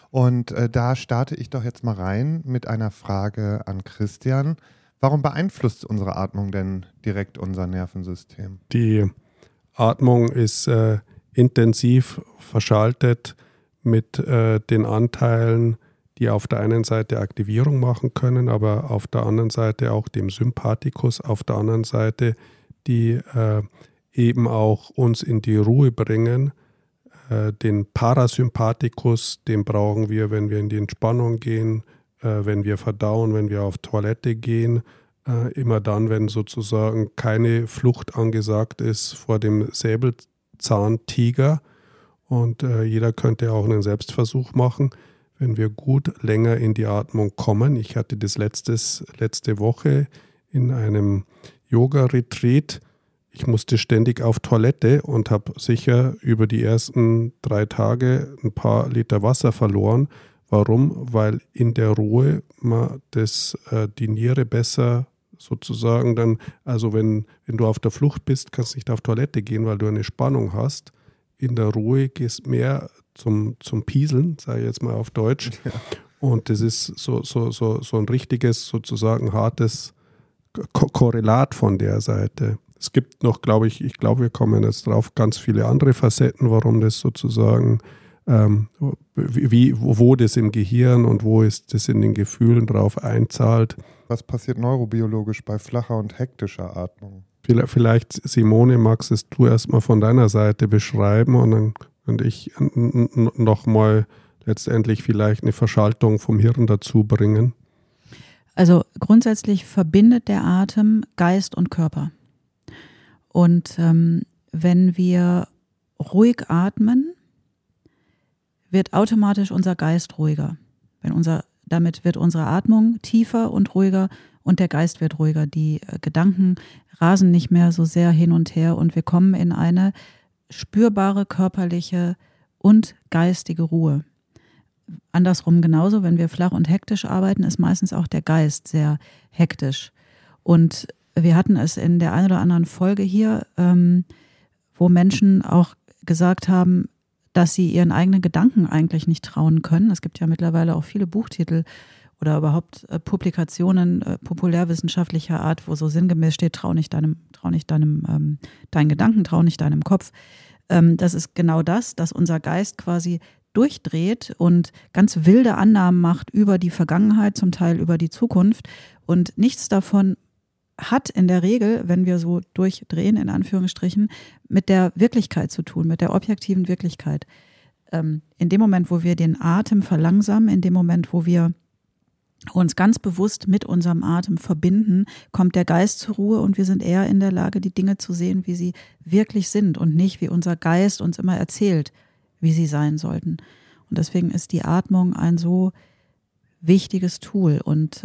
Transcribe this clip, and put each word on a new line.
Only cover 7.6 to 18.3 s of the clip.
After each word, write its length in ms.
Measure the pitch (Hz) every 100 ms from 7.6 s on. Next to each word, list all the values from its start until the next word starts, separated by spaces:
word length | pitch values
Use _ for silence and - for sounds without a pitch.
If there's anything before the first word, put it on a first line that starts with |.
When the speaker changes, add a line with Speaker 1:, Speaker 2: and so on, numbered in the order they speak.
| 90
Speaker 1:
Nervensystem? 960 | 92 90 95 92 90 _ - 95 95 -
Speaker 2:
Die 380 | 120 113 107 98 - _ _ _ _ _
Atmung 540 | - 113 - 127 120 117
ist, 400 | 127 110 - -
äh, 300 | 113 110 104 - - _
intensiv 880 | - 123 - 117 110 120 127 - - - _
verschaltet 960 | - 110 - 107 110 120 123 120 - - _ _ _ _
mit, 380 | 117 113 - -
äh, 400 | - 120 113 110
den 260 | - 113 110
Anteilen, 920 | 107 120 - 120 113 117 113 117 113 _ _ _ -
die 100 | 113
auf 180 | 104 -
der 140 | 110
einen 240 | 107 117
Seite 360 | 110 113 107 113
Aktivierung 600 | 101 - 101 110 139 135
machen 340 | 123 120 120
können, 340 | - 123